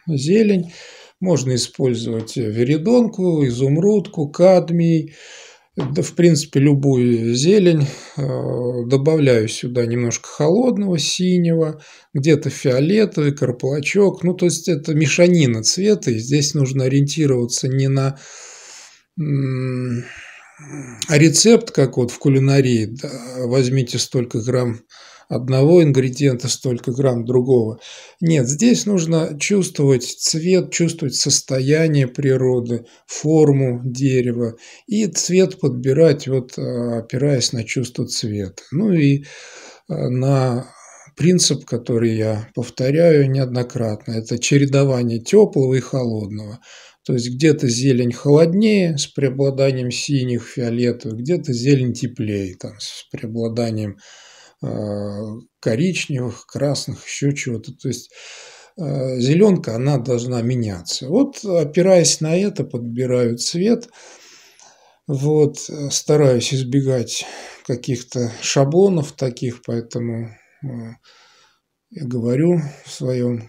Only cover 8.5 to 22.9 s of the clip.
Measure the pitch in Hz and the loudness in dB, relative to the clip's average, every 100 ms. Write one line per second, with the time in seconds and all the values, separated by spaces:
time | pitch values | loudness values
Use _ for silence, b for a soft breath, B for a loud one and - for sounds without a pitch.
8.5 | 127 123 123 120 135 147 160 139 120 107 | -4 -4 -4 0 0 2 2 4 4 2
9.5 | - 131 123 117 120 120 113 - - 151 | -4 -6 -2 -2 -2 -2 -4 -8 -2 0
10.5 | 202 254 196 196 170 - - 185 180 170 | 2 2 0 -2 -2 -2 -2 0 2 2
11.5 | 165 156 151 B B B 147 147 151 139 | 0 -2 -6 B B B -2 2 2 0
12.5 | 143 143 127 151 214 208 - 147 143 127 | -4 -2 0 2 2 0 0 -2 -2 -4
13.5 | 120 131 147 139 196 196 185 175 180 180 | -4 -4 -4 -2 2 2 2 -4 0 -2
14.5 | - - 156 156 151 147 - 175 175 135 | -2 -4 -4 -2 0 2 4 4 6 4
15.5 | 110 110 - 202 196 151 110 120 147 143 | 2 -2 0 2 0 0 -4 0 0 0
16.5 | 151 131 135 131 139 143 160 143 127 120 | 0 0 0 2 2 2 0 0 2 0
17.5 | - 131 135 135 135 135 139 B B B | -2 -2 0 0 0 0 -4 B B B
18.5 | B B B B B B - 151 139 135 | B B B B B B -8 -4 -2 -2
19.5 | 127 131 127 127 120 - B B B B | -4 -6 -6 -6 -6 -8 B B B B
20.5 | B 147 147 127 113 - 147 160 151 214 | B -16 -14 -14 -10 2 6 6 6 6
21.5 | 226 - - 131 - 117 - 147 135 135 | 4 4 0 0 0 -4 0 2 2 4
22.5 | 139 127 117 107 | 4 4 2 0